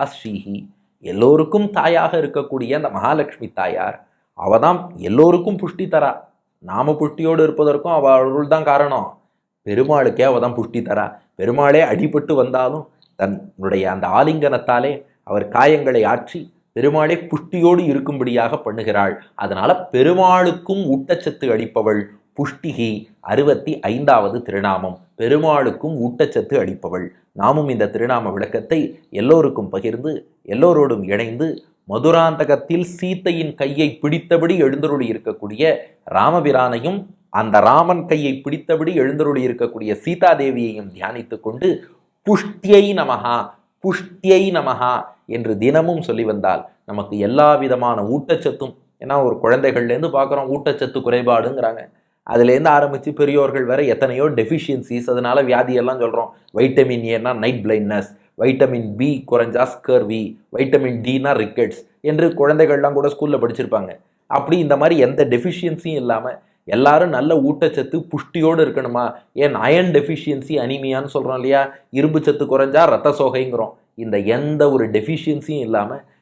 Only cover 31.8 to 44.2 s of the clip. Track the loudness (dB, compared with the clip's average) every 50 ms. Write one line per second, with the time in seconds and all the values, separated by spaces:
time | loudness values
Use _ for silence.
31.8 | _ -6 -4 0 2 4 4 4 4 4 2 0 0 0 0 0 0 -2 -2 -2
32.8 | -2 -4 -8 -8 -6 -6 -4 -4 -4 -4 -2 -2 -4 -6 -6 -4 -6 -4 -2 0
33.8 | 0 -2 -2 -2 -4 -2 -2 -2 0 2 2 2 2 2 2 2 2 2 2 0
34.8 | -2 -2 -2 -2 -2 -4 -6 -6 -6 -8 -10 -8 -10 -10 -4 0 0 0 0 0
35.8 | -4 -14 _ _ -10 -4 0 2 2 4 2 2 2 2 2 2 2 0 -2 -4
36.8 | -4 -4 -6 -6 -10 -14 -20 _ _ _ -4 -2 0 2 4 4 6 6 6 6
37.8 | 6 4 2 -2 0 -2 -2 -2 0 -2 -4 -4 -6 -8 -8 -6 -4 -2 -2 -2
38.8 | -2 -2 0 0 0 0 0 -2 -2 -2 -2 -2 -2 -2 -2 -2 -4 -6 -6 -6
39.8 | -4 -4 -4 -4 -4 -6 -4 2 2 2 2 2 0 -2 -2 -2 -4 -4 -6 -8
40.8 | -12 -16 -14 -10 -10 -10 -10 -10 -12 -12 -12 -10 -10 -10 -6 -2 0 0 0 -2
41.8 | -4 -16 _ _ _ _ _ _ 0 0 0 2 0 -4 -12 -6 2 6 6 6
42.8 | 6 6 2 -2 -2 -2 -2 -4 -2 -2 -2 -2 -4 -6 -12 _ _ _ _ _
43.8 | -4 -4 -4 -4 -6 -12 -14 -2